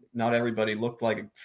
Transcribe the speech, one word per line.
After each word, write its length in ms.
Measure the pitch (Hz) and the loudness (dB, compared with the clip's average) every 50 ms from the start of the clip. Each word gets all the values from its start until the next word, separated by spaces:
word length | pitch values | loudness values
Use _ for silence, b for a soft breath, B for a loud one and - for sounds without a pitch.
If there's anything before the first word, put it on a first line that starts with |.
| _ _ - | _ _ -4
not 200 | 117 117 120 117 | 0 2 2 2
everybody 420 | 117 120 120 113 110 110 110 107 | 2 2 2 0 0 0 0 0
looked 260 | 107 113 120 120 - | 0 -2 -4 -4 -2
like 160 | 120 113 110 107 | 0 0 0 -2
a 120 | 104 - - - - | -4 -10 -14 -14 -8